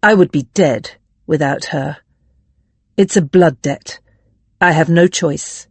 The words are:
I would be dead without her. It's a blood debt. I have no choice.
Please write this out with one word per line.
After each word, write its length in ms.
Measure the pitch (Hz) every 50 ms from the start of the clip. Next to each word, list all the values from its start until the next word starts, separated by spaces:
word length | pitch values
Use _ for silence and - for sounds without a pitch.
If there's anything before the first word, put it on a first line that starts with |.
I 120 | - 208 220
would 160 | 202 180 -
be 140 | - 147 139 _ _
dead 380 | - 190 151 127 110 - - - _ _ _ _ _ _
without 400 | - 160 151 151 139 139 139 -
her. 320 | - - 147 135 143 147 - _ _ _ _ _ _ _ _ _ _ _ _ _ _ _ _ _ _ _
It's 200 | - 196 190 -
a 60 | 208
blood 380 | 165 139 - 185 180 165 139 113
debt. 360 | _ 143 139 - _ - - - _ _ _ _ _ _ _ _ _ _ _ _
I 120 | - 175
have 160 | 165 156 160 156
no 200 | 165 170 175 180
choice. 580 | 180 - - 156 143 156 - - - - - _